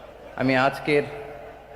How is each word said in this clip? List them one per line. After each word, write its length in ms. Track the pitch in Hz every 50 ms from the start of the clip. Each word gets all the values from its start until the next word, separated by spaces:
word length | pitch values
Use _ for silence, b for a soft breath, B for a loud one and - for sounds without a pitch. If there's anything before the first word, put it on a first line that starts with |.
| - - - - - - -
আমি 160 | - 127 131 135
আজকের 480 | 127 131 139 139 - - 156 147 143 131 - - - - - - - - - - - - - -